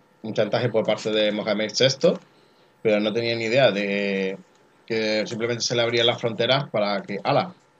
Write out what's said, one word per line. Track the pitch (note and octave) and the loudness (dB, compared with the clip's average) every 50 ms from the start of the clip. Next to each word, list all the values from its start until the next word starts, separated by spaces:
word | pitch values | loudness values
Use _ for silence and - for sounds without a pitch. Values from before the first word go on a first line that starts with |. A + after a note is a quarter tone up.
| - _ _ _ - | -20 _ _ _ -10
un | A2 G#2 | -6 -2
chantaje | A#2+ G#2+ G#2 B2 A2+ B2 A#2 | -2 0 0 0 0 0 0
por | - A2 G2 | 0 0 0
parte | A2 G#2+ - - A2 | 0 -2 -2 -2 -2
de | G#2+ G#2+ G#2+ G#2 | 0 2 2 0
Mohamed | G2+ G#2+ F#2 A2 G#2 G#2 G#2+ G#2+ | 0 -2 -2 -2 -2 -2 -2 -4
sexto, | - - B2 C3 C3 - - F3 A#3+ - - _ _ _ _ _ _ _ _ _ _ _ | 0 2 2 2 2 2 2 2 2 0 -6 _ _ _ _ _ _ _ _ _ _ _
pero | - A2+ G#2 G#2 | 0 2 2 2
no | G#2 A2 G#2 | 2 0 -2
tenía | A#2 A#2 A#2 A#2 | -2 -2 -2 -2
ni | A#2 A2+ | -2 -2
idea | A2 A#2 C#3 C3 A2 | 0 2 4 4 4
de | G2 G2+ G#2 G2+ G2+ G2+ G2+ G2+ G2 F#2+ F#2+ F#2+ G2 F#2+ - _ _ _ _ _ _ _ _ | 4 2 -2 -2 -2 -2 -2 -2 -2 -2 -2 -4 -4 -8 -14 _ _ _ _ _ _ _ _
que | - A2+ A2+ A2 G#2+ G#2+ G#2+ G2+ | -6 -4 -2 0 0 0 0 -2
simplemente | F#2 A#2 G#2+ A#2 A#2 A#2+ A#2 - | -2 -4 -4 -2 -2 -2 -2 -2
se | - B2 | -2 0
le | A#2+ | 0
abrían | A#2 A#2 A#2+ A#2 A#2 | 0 2 2 4 4
las | A#2+ A#2 - | 4 2 2
fronteras | - A#2 G#2+ G2 A#2 A#2+ C3 C#3+ C#3+ - | -2 -4 -2 0 2 2 2 2 0 -2
para | - G#2+ G#2 G2+ G2+ G2 | -2 -2 0 0 -2 -4
que, | F#2+ - G2 F#2+ - | -6 -8 -8 -4 -2
ala, | A#2 C#3+ C3 F#2+ F2+ - _ _ _ _ | 0 0 0 0 -2 -8 _ _ _ _